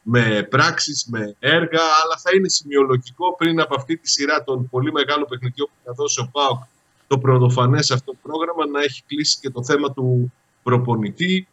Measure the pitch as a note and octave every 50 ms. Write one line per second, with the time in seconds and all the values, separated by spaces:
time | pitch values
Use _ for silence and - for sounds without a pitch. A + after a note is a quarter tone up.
0 | _ A2+ A#2 A#2+ A#2 A2 G#2+ G#2 G2 - - C3 D3+ E3+ D#3+ - - - D3 -
1 | - A#2+ A#2 A2 G#2 G#2 G#2 _ - C3+ D#3 E3+ E3+ - D#3+ D#3+ E3 D#3+ D#3 D#3+
2 | D#3+ E3 D#3+ D#3 - F3+ F#3 F#3+ F#3+ F3 - - D#3 D3 C#3+ C#3 C#3 C3 B2+ B2+
3 | B2+ - - - F3 F#3 F3+ - E3 E3+ E3 E3 D#3 - C#3+ C3 B2+ B2+ E3 D#3+
4 | _ - - - C#3+ C#3+ D#3 D3 D3 - C3 B2+ B2 B2+ - B2+ C3+ D#3 D#3 D3
5 | C#3 C#3+ D3 D3 D3 C#3 B2+ B2 B2 B2+ B2+ - C#3+ - _ _ _ B2 A#2+ B2
6 | D3 C#3+ - - A#2+ B2+ - C#3+ C#3+ C3+ B2+ B2+ - _ _ _ _ _ _ _
7 | _ _ C#3 C3 B2 B2+ B2+ B2+ B2 B2 B2 B2+ B2+ B2+ C#3 D3+ D3 - C3+ B2
8 | - - B2+ _ _ C#3 D#3 D#3+ E3 F3 E3+ E3 D3+ D3 C#3+ C#3+ D3 C#3+ C3+ -
9 | _ _ C#3+ D3+ D3+ D3+ - - - C#3 B2+ C3+ B2+ B2+ D3 C#3+ D3 C#3 C3 -
10 | B2+ B2+ B2+ B2 B2 B2 _ _ _ _ _ _ _ B2 B2 B2 B2 A#2+ A#2 A2
11 | G#2+ G2 - - F3 F#3 F#3 F#3 F#3 _